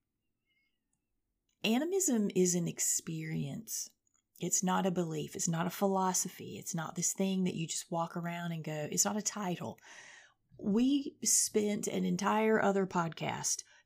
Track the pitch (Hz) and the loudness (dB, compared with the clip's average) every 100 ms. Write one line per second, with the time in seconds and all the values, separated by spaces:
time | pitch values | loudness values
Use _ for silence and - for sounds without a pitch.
0 | _ _ _ _ _ _ _ _ _ _ | _ _ _ _ _ _ _ _ _ _
1 | _ _ _ _ _ - 196 247 330 381 | _ _ _ _ _ -6 0 2 2 2
2 | 285 233 202 180 180 175 165 - - - | 2 2 2 4 4 4 -2 -2 -2 -2
3 | - 160 160 160 143 - - - - _ | -4 -6 -4 -4 -4 -6 -8 -8 -8 _
4 | _ _ _ - 175 - 185 185 190 180 | _ _ _ -8 -2 0 2 2 2 0
5 | 165 156 143 - 175 165 180 - 196 190 | -2 -2 -6 -4 -2 0 -2 2 2 2
6 | 185 185 180 - 175 - - 170 156 175 | 2 0 -2 -8 -10 -10 -6 -6 -6 -4
7 | 175 - 190 190 180 - 165 - - 165 | -2 0 0 2 0 -2 -4 -6 -4 -2
8 | 165 175 170 175 175 160 156 151 151 175 | -2 -4 -6 -6 -6 -6 -6 -6 -4 0
9 | 202 208 208 208 185 170 117 - - - | 2 0 -4 -4 -4 -4 -6 -10 -18 -20
10 | - - - _ _ - 214 214 262 285 | -20 -20 -20 _ _ -6 0 4 4 2
11 | 285 - - - - 220 208 208 - 190 | 0 -4 2 2 4 2 2 0 -2 0
12 | 185 180 202 214 220 220 202 196 185 180 | 0 2 2 4 4 6 6 4 2 0
13 | 165 - 151 120 - - - - | 0 -2 -4 -2 -2 -4 -6 -20